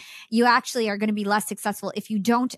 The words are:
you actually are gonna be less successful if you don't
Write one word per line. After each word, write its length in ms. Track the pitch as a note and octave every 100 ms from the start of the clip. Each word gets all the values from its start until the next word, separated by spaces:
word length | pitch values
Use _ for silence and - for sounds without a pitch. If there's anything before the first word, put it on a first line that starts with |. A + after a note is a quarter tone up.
| - - -
you 160 | A3 A#3+
actually 420 | A#3+ - B3+ A3
are 80 | G3+
gonna 160 | G#3+
be 120 | G#3
less 220 | G3+ G#3 -
successful 460 | G3+ G#3+ G3+ G3
if 160 | G#3 -
you 80 | G#3+
don't 360 | F#3+ A#3 B3+